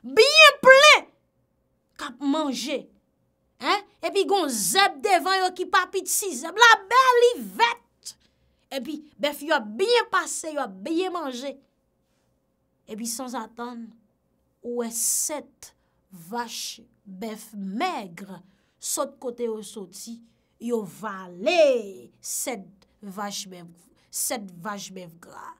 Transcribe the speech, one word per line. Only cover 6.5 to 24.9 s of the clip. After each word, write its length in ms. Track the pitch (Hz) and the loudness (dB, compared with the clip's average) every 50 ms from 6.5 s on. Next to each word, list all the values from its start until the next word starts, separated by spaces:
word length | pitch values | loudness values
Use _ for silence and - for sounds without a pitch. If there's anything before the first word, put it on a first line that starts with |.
| 359 | 2
la 160 | 415 466 466 453 403 - | 6 6 6 6 4 2
bèl 400 | - 466 508 523 508 494 480 480 494 | 2 4 4 6 6 6 6 4 4
ivèt, 800 | 480 285 220 190 - - 453 480 480 - _ _ _ _ _ - - _ _ _ _ _ _ _ _ _ _ _ 254 277 | 2 -2 -10 -10 -2 0 0 0 0 -6 _ _ _ _ _ -18 -18 _ _ _ _ _ _ _ _ _ _ _ -10 -8
epi 220 | 240 320 302 302 - - _ - | -8 -8 -12 -12 -14 -20 _ -4
bèf 240 | 226 294 294 - | -4 -4 -4 -6
yo 140 | 294 311 311 277 | -2 0 0 0
ap 80 | 220 | 0
byen 400 | 208 214 233 392 466 480 466 453 466 | -6 -4 -2 2 2 4 2 2 2
pase, 420 | 403 359 330 277 - - - 320 302 | -2 -2 -2 -2 -8 -8 -8 -6 -6
yo 80 | 285 | -6
ap 140 | 262 208 190 190 196 | -6 -6 -8 -12 -6
byen 240 | 294 320 339 370 370 339 | -4 -2 -2 -2 -2 -6
manje. 400 | 349 311 269 254 240 269 277 262 269 _ _ _ _ _ _ _ _ _ _ _ _ _ _ _ _ _ _ _ _ _ _ _ _ _ | -6 -8 -8 -8 -8 -10 -10 -12 -12 _ _ _ _ _ _ _ _ _ _ _ _ _ _ _ _ _ _ _ _ _ _ _ _ _
Epi 240 | - 226 202 233 233 | -14 -12 -10 -8 -8
sanzatann 760 | - - 262 247 247 247 220 226 226 - 240 247 240 233 226 208 - _ _ _ _ _ _ _ _ _ _ _ _ _ | -8 -10 -10 -8 -8 -10 -10 -10 _ -14 -12 -12 -12 -14 -16 -18 -20 _ _ _ _ _ _ _ _ _ _ _ _ _
ou 220 | - 240 240 240 233 | -10 -8 -6 -4 -6
wè 80 | 226 233 | -6 -4
sèt 760 | - - - - - - - 302 285 233 _ _ _ - - _ _ _ _ _ _ _ _ 190 175 165 170 | -4 -2 -2 -2 -2 -2 -4 -6 -8 -10 _ _ _ -20 -20 _ _ _ _ _ _ _ _ -20 -20 -16 -10
vach 480 | 220 240 240 226 - - - - - - - _ _ _ | -8 -8 -8 -8 -10 -12 -12 -12 -14 -16 -20 _ _ _
bèf 480 | _ 202 190 185 226 220 214 220 - - 220 202 | _ -20 -14 -12 -10 -10 -10 -12 -16 -16 -14 -10
mègre, 800 | 196 190 190 233 349 370 339 262 208 180 170 170 202 196 185 170 _ _ _ _ _ _ _ _ | -10 -8 -6 -4 -4 -4 -4 -8 -10 -12 -16 -18 -18 -18 -18 -20 _ _ _ _ _ _ _ _
sòt 400 | - - - - 285 277 - _ | -10 -8 -4 -4 -4 -6 -8 _
kote 320 | - 247 240 240 240 226 | -12 -12 -8 -6 -6 -6
yo 80 | 220 214 208 | -6 -8 -10
sòti, 540 | - - 220 190 170 - - - 233 233 233 - _ _ _ _ _ _ _ | -14 -14 -16 -16 -16 -16 -18 -16 -16 -16 -18 -20 _ _ _ _ _ _ _
yo 220 | 220 240 240 233 202 170 - - | -6 -4 -4 -4 -4 -6 -12 -12
vale 1120 | 214 220 196 190 190 180 180 175 196 302 359 339 311 277 254 233 208 196 190 185 - - _ _ | -10 -10 -10 -12 -14 -16 -14 -4 -2 2 4 6 6 4 4 0 -2 -8 -14 -18 -20 -20 _ _
sèt 680 | - - - - - 285 240 208 185 170 _ _ _ _ _ _ | -12 -10 -8 -8 -6 -8 -8 -10 -12 -20 _ _ _ _ _ _
vach 460 | - 202 180 208 202 202 196 - - 190 | -18 -14 -10 -10 -10 -8 -8 -10 -12 -12
bèf. 180 | 185 175 170 175 170 _ _ _ _ _ _ _ | -16 -20 -20 -20 -20 _ _ _ _ _ _ _
Sèt 360 | - - - - 285 240 202 185 175 170 | -8 -6 -4 -4 -6 -8 -10 -14 -18 -14
vaj 280 | 170 220 202 202 - - | -12 -12 -10 -10 -12 -14